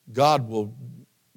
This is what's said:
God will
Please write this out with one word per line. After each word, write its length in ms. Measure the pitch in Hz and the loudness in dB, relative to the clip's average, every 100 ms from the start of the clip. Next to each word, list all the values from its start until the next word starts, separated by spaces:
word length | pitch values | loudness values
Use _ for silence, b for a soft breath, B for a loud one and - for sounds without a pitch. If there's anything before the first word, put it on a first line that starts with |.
| - | -8
God 360 | 117 143 147 113 | 2 4 4 0
will 260 | 110 104 123 123 - - _ _ | -4 -4 -8 -16 -18 -20 _ _